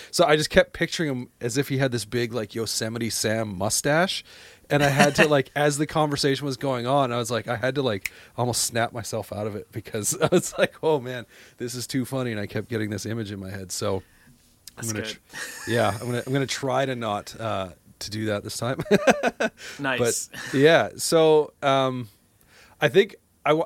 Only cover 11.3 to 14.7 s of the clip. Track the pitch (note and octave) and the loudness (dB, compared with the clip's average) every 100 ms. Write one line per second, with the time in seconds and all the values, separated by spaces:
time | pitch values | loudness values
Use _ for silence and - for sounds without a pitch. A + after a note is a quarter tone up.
11.3 | - - - A#2+ B2 - C3+ A#2+ C3+ B2 | -20 -20 -10 -8 -8 -4 -4 -2 -4 -4
12.3 | G#2+ G2+ A2 G#2 A2+ G#2+ G#2 G#2+ A2+ G2+ | -4 -4 -6 -4 -4 -4 -4 -6 -6 -6
13.3 | G2 F#2+ G2 F#2 - G#2 F#2+ - _ - | -8 -10 -12 -10 -4 -2 -2 -6 _ -20
14.3 | _ _ _ - | _ _ _ -20